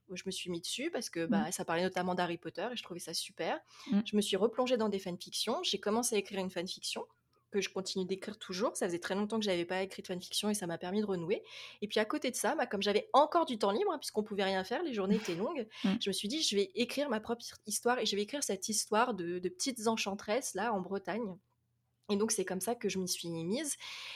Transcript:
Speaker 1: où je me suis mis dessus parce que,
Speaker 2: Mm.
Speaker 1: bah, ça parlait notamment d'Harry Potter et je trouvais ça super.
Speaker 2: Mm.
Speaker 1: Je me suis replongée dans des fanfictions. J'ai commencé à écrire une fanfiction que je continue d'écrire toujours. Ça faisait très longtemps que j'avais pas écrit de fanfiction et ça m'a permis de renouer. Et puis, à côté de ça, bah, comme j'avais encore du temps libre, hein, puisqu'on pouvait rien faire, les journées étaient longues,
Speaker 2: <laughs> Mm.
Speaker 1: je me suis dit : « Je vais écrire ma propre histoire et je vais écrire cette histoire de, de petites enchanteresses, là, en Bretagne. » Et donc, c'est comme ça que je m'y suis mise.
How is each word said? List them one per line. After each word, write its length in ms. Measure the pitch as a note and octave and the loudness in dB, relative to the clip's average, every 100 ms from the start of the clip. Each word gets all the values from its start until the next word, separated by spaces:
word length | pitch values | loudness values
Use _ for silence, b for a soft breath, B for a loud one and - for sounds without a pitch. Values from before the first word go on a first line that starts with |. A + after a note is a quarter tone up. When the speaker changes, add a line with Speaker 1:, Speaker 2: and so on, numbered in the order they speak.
| - | -12
Speaker 1:
où 60 | |
je 80 | F3+ | -10
me 60 | - | -6
suis 200 | F#3 - | -6 -4
mis 100 | E3+ | -4
dessus 320 | - - D4+ | -4 -4 -4
parce 180 | E4+ - | -4 -4
que, 160 | E3+ E3 | -2 2
Speaker 2:
Mm. 40 | |
Speaker 1:
bah, 200 | E3 D#3 | 2 2
ça 140 | - | -2
parlait 180 | F#3 E3 | 0 2
notamment 320 | F#3 F#3 F3+ | 2 2 0
d'Harry 240 | F3+ F3 E3+ | 2 0 -2
Potter 300 | E3 D#3+ G#3 | -6 -6 -4
et 40 | A#3+ | -6
je 60 | |
trouvais 160 | - E3+ | -8 -10
ça 120 | - | -6
super. 460 | F3 - - E3 D4+ - B B | -6 -6 -4 -2 -2 -6 B B
Speaker 2:
Mm. 120 | G3+ | 2
Speaker 1:
Je 100 | G#3 | 4
me 60 | G#3 | 2
suis 160 | G3+ F#3+ | 2 4
replongée 400 | A3 - B3+ B3 | 2 2 2 4
dans 120 | G#3+ | 2
des 120 | G3 | 0
fanfictions. 580 | F#3+ F3 - - - C#4+ | -4 -8 -6 -4 -2 0
J'ai 160 | F4+ G3+ | 0 0
commencé 340 | G#3 A3 B3 | 2 2 2
à 40 | G#3 | 2
écrire 180 | G3+ G3+ | 0 -2
une 120 | F#3 | -2
fanfiction 540 | F#3 F#3 - - - - _ _ _ _ | -2 -4 -6 -6 -6 -8 _ _ _ _
que 80 | G#3 | -2
je 100 | F#3 | 0
continue 340 | - F#3+ G3 | -2 -4 -2
d'écrire 340 | F#3 F#3+ - G#3 | -2 -2 -4 -8
toujours. 380 | - F3+ B3 - | -6 0 0 2
Ça 100 | G#3 | 0
faisait 120 | E3+ | 0
très 160 | - | -2
longtemps 240 | F#3+ G#3 A3 | 0 0 0
que 60 | |
j'avais 200 | G#3 F3+ | 2 2
pas 160 | E3+ F#3 | 2 0
écrit 220 | F#3+ - | -2 -6
de 60 | - | -6
fanfiction 420 | F#3 - - G#3 | -6 -4 -2 0
et 40 | |
ça 120 | G#3 F3 | 0 -2
m'a 120 | E3 | -4
permis 220 | F3+ G3+ | -2 0
de 60 | G#3 | 0
renouer. 360 | F#3 E3 A#3+ - B B B | 0 0 -2 -4 B B B
Et 60 | G#3 | -2
puis, 140 | - | 2
à 40 | |
côté 260 | A3 D4+ C#4+ | 2 2 0
de 60 | A#3+ | 0
ça, 200 | G#3 D#4 | 0 2
bah, 100 | B3 | 0
comme 160 | G3+ | 0
j'avais 260 | G#3 G3+ - | 4 2 6
encore 340 | A#3+ D4 F4 D#4+ | 6 8 6 4
du 100 | A3+ | 2
temps 140 | A3+ | 2
libre, 220 | D#4 G#4 | 4 2
hein, 60 | D#4 | 0
puisqu'on 260 | - - | -2 -2
pouvait 180 | G#3 G3 | -2 2
rien 220 | F#3+ F#3+ | 2 2
faire, 180 | F#3 B3+ | 0 -2
les 100 | E4+ | 0
journées 220 | A3+ F#3+ | 0 2
étaient 220 | G#3+ G#3+ E3+ | 2 2 -2
longues, 300 | A#3 E4 A3 | -2 -2 -6
Speaker 2:
<laughs> 100 | - | -2
Mm. 100 | G3 F#3+ | 0 2
Speaker 1:
je 80 | G3 | 0
me 20 | |
suis 140 | F#3+ G#3 | -2 -2
dit : « 160 | D4+ | 0
Je 140 | D4+ G3+ | 2 2
vais 140 | G3 | 2
écrire 340 | G3+ A#3+ - C#4+ | 0 0 0 0
ma 120 | A3 | 0
propre 240 | A3 A3+ - - - | -2 -4 -6 -14 -6
histoire 340 | G3+ A#3 B3 | 0 2 2
et 40 | |
je 120 | G#3+ G3+ | 2 0
vais 60 | |
écrire 200 | G#3 C#4+ | 0 -2
cette 260 | - G3 - | -2 -2 -2
histoire 460 | G#3+ - G#3+ B3 | -2 2 4 4
de, 240 | G#3 E3+ F3+ | 2 -2 -2
de 100 | F3+ | -4
petites 380 | F3+ - B3 A3 | -2 -4 -2 0
enchanteresses, 680 | A3+ G#3+ G3+ - A3+ C#4 | 0 0 -4 0 0 0
là, 180 | F#3 A3+ | -2 0
en 60 | G#3 | 0
Bretagne. » 560 | F3+ G3 G3 G3 A3 F3 _ _ _ _ _ _ - | -2 -4 -2 -4 -4 -8 _ _ _ _ _ _ -2
Et 60 | G#3 | 2
donc, 160 | A3 | 2
c'est 120 | - | 2
comme 160 | F#3 F#3 | 0 -2
ça 140 | G#3 | -2
que 140 | A#3+ G#3 | 0 0
je 100 | F#3 | 0
m'y 100 | F#3 | -2
suis 200 | - E3+ | -2 -4
mise. 480 | E3 E3 A#3 D4+ - B B B | -4 -2 -2 -2 -6 B B B